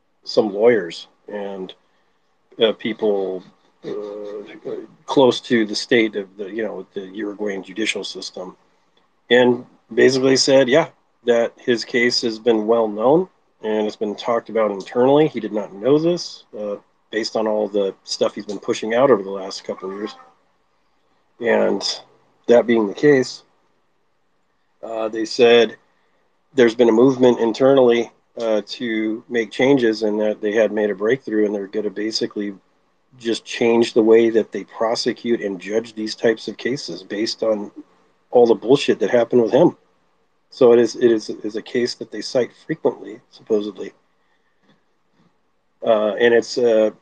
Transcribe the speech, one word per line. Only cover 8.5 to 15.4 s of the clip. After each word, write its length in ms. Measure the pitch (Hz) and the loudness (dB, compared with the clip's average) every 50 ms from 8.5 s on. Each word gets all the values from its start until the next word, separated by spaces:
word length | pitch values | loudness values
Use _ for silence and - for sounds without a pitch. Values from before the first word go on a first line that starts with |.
| - _ _ _ _ _ _ _ _ _ _ _ _ _ _ - | -18 _ _ _ _ _ _ _ _ _ _ _ _ _ _ 2
and 340 | 120 123 123 123 123 123 - - _ _ _ - 110 | 4 4 4 4 2 0 -4 -14 _ _ _ -6 0
basically 420 | 120 123 127 131 131 127 135 135 | 4 4 4 4 4 2 2 2
said, 320 | 127 - 143 135 135 135 123 | 2 2 4 4 4 4 4
yeah, 200 | 127 160 151 - _ _ _ _ _ _ - | 4 2 2 0 _ _ _ _ _ _ -2
that 280 | 120 120 117 117 - - | 0 0 2 0 -2 -4
his 280 | - - 131 120 110 - | -6 -2 -2 -2 -2 -2
case 380 | - - 117 120 123 120 - | -4 -2 0 0 0 0 -2
has 160 | - 117 110 110 | -4 -4 -6 -2
been 260 | 110 120 113 110 107 | 0 0 2 2 2
well 220 | 107 117 117 113 107 | 2 2 2 0 -2
known 400 | 104 104 110 127 151 180 185 - _ _ _ _ _ _ | -2 0 2 2 2 2 0 -2 _ _ _ _ _ _
and 240 | - 110 107 107 107 | -6 -4 -2 -2 -2
it's 80 | 107 - | -4 -4
been 180 | - 113 104 101 | -6 -6 -8 -8
talked 320 | - - - 117 117 - - | -6 -4 -4 -4 -4 -4 -4
about 220 | 104 113 110 104 | -2 -2 0 -2
internally. 560 | 101 95 95 - - 123 123 135 143 147 156 151 | -2 -6 -10 -6 -2 2 2 4 4 4 2 2
He 100 | - 117 | -2 -6